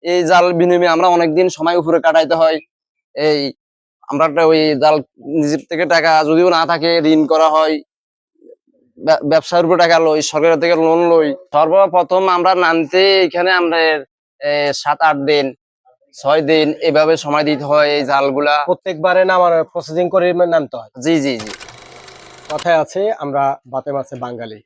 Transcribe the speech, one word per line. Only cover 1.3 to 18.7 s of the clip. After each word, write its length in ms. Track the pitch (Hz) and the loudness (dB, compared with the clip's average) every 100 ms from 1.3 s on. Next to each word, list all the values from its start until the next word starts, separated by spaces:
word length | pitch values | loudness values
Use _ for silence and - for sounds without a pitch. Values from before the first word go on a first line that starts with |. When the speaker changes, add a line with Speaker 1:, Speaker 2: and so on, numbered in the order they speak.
| 156 180 | 0 0
Speaker 1:
সময় 280 | - 156 175 | 0 -2 -2
উপরে 160 | 160 165 165 | 0 0 2
কাটাইতে 300 | 160 156 165 | 0 0 0
হয়। 220 | 160 160 _ _ _ _ _ - | 0 0 _ _ _ _ _ -4
এই 240 | 151 151 139 - _ _ _ _ - | -2 -2 -4 -10 _ _ _ _ -10
আমরা 140 | 139 160 | -2 -2
একটা 180 | 147 156 | 2 2
ওই 160 | 160 156 143 | 2 2 2
জাল 140 | 151 156 - _ - 156 | 2 0 -4 _ -6 -4
নিজের 200 | 147 147 - | -2 -4 -6
থেকে 180 | 160 180 | -6 -2
টাকা 260 | 170 160 160 | 0 2 2
যদিও 260 | 151 160 180 | 2 2 2
না 120 | 170 165 | 2 0
থাকে, 260 | 170 165 170 156 | -2 0 0 2
ঋণ 160 | 160 147 | 2 2
করা 220 | 156 160 | 2 2
হয়, 260 | 156 156 156 - _ _ _ _ _ - - _ _ _ - | 2 0 -2 -8 _ _ _ _ _ -20 -20 _ _ _ -10
ব্য-, 240 | 131 156 147 | -2 0 2
ব্যবসার 340 | 160 - 175 165 | -2 0 -2 2
উপরে 140 | 175 | 2
টাকা 140 | 170 165 | 4 2
লই, 200 | 160 151 | 2 0
সরকারের 380 | - 156 165 160 | -2 0 0 2
থেকে 140 | 170 170 | 0 0
লোন 240 | 160 165 170 | 2 2 4
লই। 180 | 165 151 135 - | 2 2 -4 -4
সর্বপ্রথম 680 | 147 160 185 196 180 175 180 190 | 0 2 2 2 2 0 0 0
আমরা 240 | 175 180 185 | 2 2 2
নামতে 460 | 175 165 151 185 196 190 | 2 0 0 2 2 2
এখানে 300 | 180 175 180 | 0 0 0
আমরা, 280 | 185 170 165 160 156 135 _ _ _ | 0 0 0 0 0 -6 _ _ _
এ, 100 | 147 147 143 | -4 -2 -2
সাত 260 | 139 147 147 | -4 -4 0
আট 160 | 160 147 139 | 0 0 0
দিন, 160 | 147 135 120 _ _ _ _ _ - | 0 0 -8 _ _ _ _ _ -8
ছয় 260 | 139 156 | -2 0
দিন 260 | 147 156 151 151 | 2 0 0 -2
এভাবে 320 | 160 151 156 160 | -2 0 0 0
সময় 280 | 147 147 151 | -2 -2 -2
দিতে 140 | 147 | -4
হয় 240 | 143 151 147 | 0 0 2
এই 140 | 147 135 | 0 0
জালগুলা। 500 | 139 139 135 147 147 | 0 0 -2 -2 -2
Speaker 2:
প্রত্যেকবারে 560 | 147 | -2